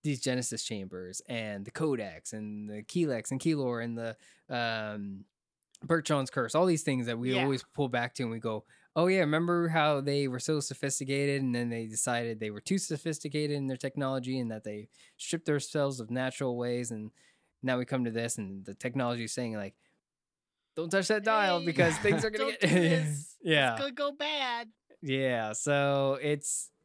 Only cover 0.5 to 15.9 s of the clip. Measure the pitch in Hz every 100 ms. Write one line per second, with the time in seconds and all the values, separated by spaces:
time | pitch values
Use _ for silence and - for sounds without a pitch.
0.5 | 113 - 107 95 92 92 92 - 120 110
1.5 | 101 101 - 156 127 101 82 - 110 107
2.5 | 104 104 107 107 175 160 120 - 131 165
3.5 | 156 131 120 117 117 117 110 - _ _
4.5 | 123 117 113 107 104 101 98 98 _ _
5.5 | _ _ - - 165 143 147 131 - 117
6.5 | 156 185 160 - 131 117 117 127 127 135
7.5 | 135 - - 135 120 120 - 120 113 113
8.5 | 107 - _ _ - 175 190 151 156 170
9.5 | 175 170 160 151 147 139 143 139 123 -
10.5 | 156 139 139 139 - 135 139 143 139 135
11.5 | 120 120 117 113 110 - 120 117 110 107
12.5 | 104 - 190 - 151 165 151 151 151 151
13.5 | 143 139 127 139 143 135 135 127 131 117
14.5 | 110 107 104 107 _ - _ - 170 -
15.5 | 147 - 156 139